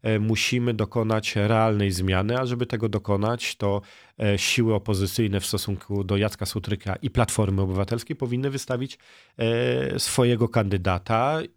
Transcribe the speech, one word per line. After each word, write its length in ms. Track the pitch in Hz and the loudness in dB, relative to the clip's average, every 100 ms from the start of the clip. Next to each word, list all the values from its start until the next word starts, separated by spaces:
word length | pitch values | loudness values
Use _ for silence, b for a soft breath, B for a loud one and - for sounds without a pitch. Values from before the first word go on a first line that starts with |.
e, 160 | 113 110 | 0 0
musimy 540 | 107 110 - 123 120 | 2 0 0 0 0
dokonać 640 | 110 104 120 110 110 107 107 | 0 -2 0 0 0 0 0
realnej 560 | 104 113 110 104 101 | 2 4 4 2 0
zmiany, 480 | 87 95 92 104 123 | 0 2 2 2 0
a 60 | 131 | -2
żeby 200 | 123 123 | -2 -2
tego 240 | 113 110 | -2 -2
dokonać, 680 | 104 101 98 107 120 - - | -2 0 0 0 -2 -4 -2
to, 260 | 101 101 98 B B - | 0 0 -4 B B -2
e, 180 | 107 101 | 0 2
siły 340 | - - 113 | 0 2 2
opozycyjne 680 | 104 107 98 95 - 110 98 | 2 0 0 0 0 0 0
w 60 | - | -2
stosunku 580 | 104 - 92 - 101 | -4 -4 -6 -4 -4
do 140 | 95 101 | 0 0
Jacka 280 | 104 - 101 | 0 -2 -6
Sutryka 500 | 107 98 101 - 92 | -6 -4 -4 -4 -4
i 140 | 139 | -2
Platformy 520 | - 113 - 101 98 | 0 0 2 2 2
Obywatelskiej 540 | 95 92 98 117 - 147 | 0 0 -2 -4 -6 -6
powinny 340 | 127 123 139 | -4 -2 -2
wystawić, 480 | 135 - 123 131 - B B B - | -6 -6 -6 -6 -10 B B B -4
e, 640 | 113 117 123 127 135 - | 0 2 0 0 -2 -2
swojego 500 | - - 120 117 113 | -2 2 2 4 2
kandydata 880 | 117 101 98 92 90 - 113 131 160 - | 2 0 0 0 -2 0 0 2 -2 -6